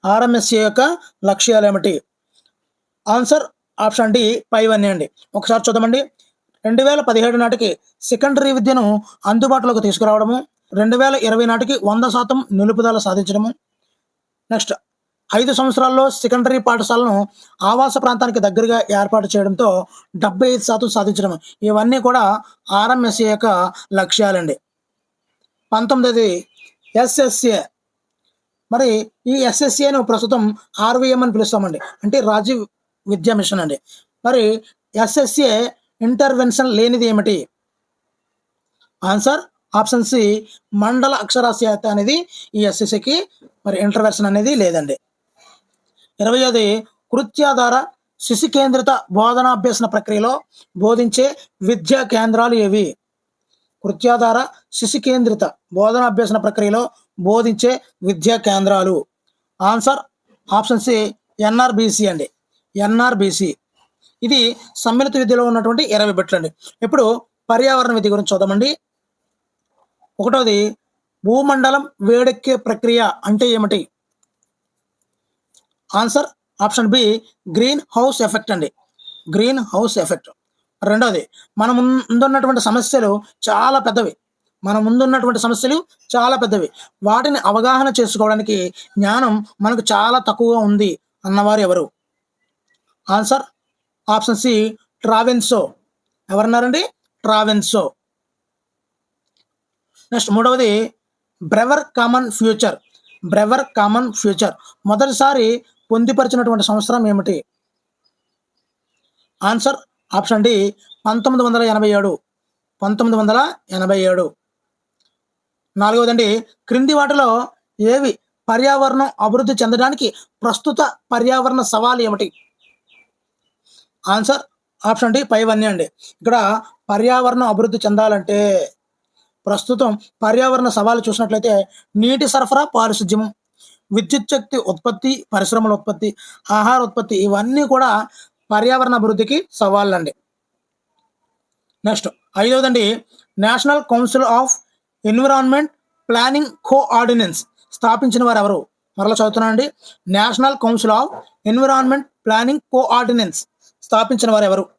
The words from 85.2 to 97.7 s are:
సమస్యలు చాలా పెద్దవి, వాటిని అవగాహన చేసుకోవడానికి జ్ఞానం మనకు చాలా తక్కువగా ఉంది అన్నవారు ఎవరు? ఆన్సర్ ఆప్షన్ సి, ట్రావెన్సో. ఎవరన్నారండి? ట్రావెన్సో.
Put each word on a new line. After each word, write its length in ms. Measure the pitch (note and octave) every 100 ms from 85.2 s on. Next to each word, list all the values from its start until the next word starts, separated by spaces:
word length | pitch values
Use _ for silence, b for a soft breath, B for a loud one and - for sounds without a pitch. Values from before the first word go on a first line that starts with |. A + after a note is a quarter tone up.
| B3 A#3+
సమస్యలు 460 | A#3 A#3 B3+ D#4 - b b A#3+
చాలా 200 | A#3+ C4
పెద్దవి, 340 | A#3 G3+ D#3+ B B _
వాటిని 360 | G3 A3+ D4 C#4+
అవగాహన 520 | - G#3 A#3+ C4 C4+ B3+
చేసుకోవడానికి 720 | A3+ G3+ G#3+ G#3+ G#3+ G#3 F3+ B B -
జ్ఞానం 460 | G3+ A3+ B3+ G#3+ G#3+ B
మనకు 200 | G#3 A#3
చాలా 380 | A3 G#3 A3 B3+
తక్కువగా 400 | B3+ G#3 A#3 A#3
ఉంది 400 | G#3 G3+ G#3 D#3 _ _ F#3+
అన్నవారు 360 | G3 G#3 G#3+
ఎవరు? 300 | F#3+ F3+ C#3+ _ _ _ _ _ _ _ _ _ _ _ -
ఆన్సర్ 340 | G3 G#3+ C4+ - _ _ _ _ _ -
ఆప్షన్ 260 | G#3+ G#3+ G#3+
సి, 420 | B3+ A3 A3 A3 _ _
ట్రావెన్సో. 720 | A3 A3 A#3 B3 - A#3 E3+ - _ _ _ _ _
ఎవరన్నారండి? 520 | G3 A3 A#3 B3 C#4+ G4 _ _ _
ట్రావెన్సో. 720 | A3 G#3+ G#3+ G#3+ -